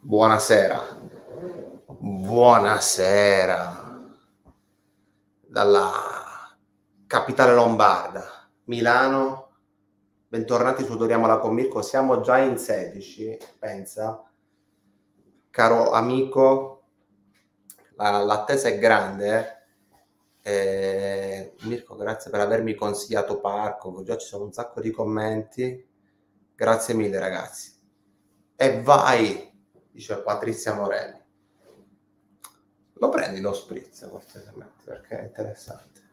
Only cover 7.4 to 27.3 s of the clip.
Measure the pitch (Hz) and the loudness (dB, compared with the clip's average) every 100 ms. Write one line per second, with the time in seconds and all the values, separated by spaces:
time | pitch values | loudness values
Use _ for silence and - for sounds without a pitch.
7.4 | 127 120 117 110 104 92 - 95 - - | 6 8 6 6 4 4 -2 -12 -14 -20
8.4 | _ _ - 120 117 123 135 135 135 135 | _ _ -10 -2 2 4 4 2 -2 -6
9.4 | - _ _ _ _ _ _ _ _ 113 | -16 _ _ _ _ _ _ _ _ -8
10.4 | 113 120 123 123 131 113 113 113 110 113 | -2 2 2 0 -4 -2 0 2 4 2
11.4 | 110 110 131 110 104 135 131 120 113 127 | 2 -2 -2 -4 -4 0 2 2 4 4
12.4 | 135 117 - - - 101 - - 110 113 | 4 -2 -4 -4 -6 -12 -18 -14 -12 -12
13.4 | - _ 107 98 95 - 110 110 - _ | -16 _ -12 -12 -14 -8 -8 -8 -16 _
14.4 | _ _ _ _ _ _ _ _ _ _ | _ _ _ _ _ _ _ _ _ _
15.4 | _ - 117 117 117 113 120 131 135 131 | _ 2 4 6 4 2 0 0 0 4
16.4 | 135 135 - - _ _ _ _ _ _ | 4 4 -2 -14 _ _ _ _ _ _
17.4 | _ _ _ - _ _ 104 101 104 104 | _ _ _ -20 _ _ 0 0 2 0
18.4 | - 139 123 104 113 107 95 98 101 110 | 0 0 0 2 4 4 2 -4 -2 -2
19.4 | 113 - _ _ _ _ _ _ _ _ | -2 -12 _ _ _ _ _ _ _ _
20.4 | 104 101 98 98 98 95 98 98 98 98 | -4 -2 -2 -2 -2 -4 -4 -6 -8 -10
21.4 | 95 - 110 117 - 101 104 110 - 104 | -12 -14 -10 -10 -10 -12 -10 -10 -8 -2
22.4 | 104 113 113 104 104 101 - 110 98 - | 0 0 -2 -4 -6 -6 -4 -4 -4 -4
23.4 | 98 101 104 - 92 92 95 92 - 101 | -4 -4 -6 -8 -12 -14 -8 -8 -8 -12
24.4 | 104 - 123 - 110 110 110 107 107 110 | -12 -12 -12 -8 -8 -6 -4 -2 -4 -4
25.4 | 110 - 127 127 _ _ _ _ _ _ | -8 -8 -8 -8 _ _ _ _ _ _
26.4 | _ _ 110 113 - 113 104 95 92 | _ _ 0 0 0 -2 -2 -2 -4